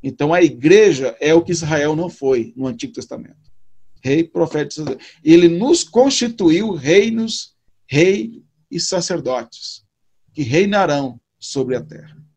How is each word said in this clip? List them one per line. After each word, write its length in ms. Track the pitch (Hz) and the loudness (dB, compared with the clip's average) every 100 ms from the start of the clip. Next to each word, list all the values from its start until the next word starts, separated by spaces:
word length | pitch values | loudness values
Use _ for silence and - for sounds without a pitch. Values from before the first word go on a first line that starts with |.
Então 300 | 139 - 147 | -12 -6 -2
a 80 | 175 | 2
igreja 720 | 170 120 143 196 214 139 131 - | 2 2 4 6 6 2 -4 -2
é 140 | 147 | 2
o 80 | 165 | 2
que 100 | 170 | 2
Israel 440 | 165 160 156 147 156 | -4 -2 -2 -2 -2
não 140 | 175 | -6
foi 440 | - 135 131 113 127 | -6 -2 -2 -2 -8
no 120 | 131 | -10
Antigo 260 | 117 131 | -8 -12
Testamento. 460 | 123 120 120 - _ _ - - - - - | -12 -14 -16 -16 _ _ -20 -20 -20 -20 -10
Rei, 200 | 127 147 | -2 -2
profeta 460 | 165 175 160 151 147 | -2 -2 -2 -2 -6
e 40 | |
sacerdote. 320 | 147 151 127 - _ | -8 -10 -10 -14 _
Ele 240 | 151 170 170 | 4 6 6
nos 360 | 170 240 339 | 2 0 0
constituiu 880 | - 220 277 269 240 - 175 165 220 | 0 2 2 2 -4 0 2 2 0
reinos, 840 | 170 131 185 226 226 226 - - _ _ _ _ | -4 2 2 2 -2 -6 -8 -14 _ _ _ _
rei 560 | 135 180 202 226 - _ _ _ | 2 2 2 -4 -12 _ _ _
e 100 | 170 | -8
sacerdotes, 1040 | - 185 175 175 131 127 117 - - - _ _ _ _ _ | -6 -6 -4 -6 -4 -6 -8 -16 -18 -18 _ _ _ _ _
que 80 | - | -8
reinarão 760 | 127 143 202 202 180 143 135 120 _ _ | -2 0 0 0 0 -2 -4 -10 _ _
sobre 360 | - 139 127 127 | -10 -6 -4 -6
a 60 | |
terra. 360 | 117 - - - _ | -8 -20 -20 -20 _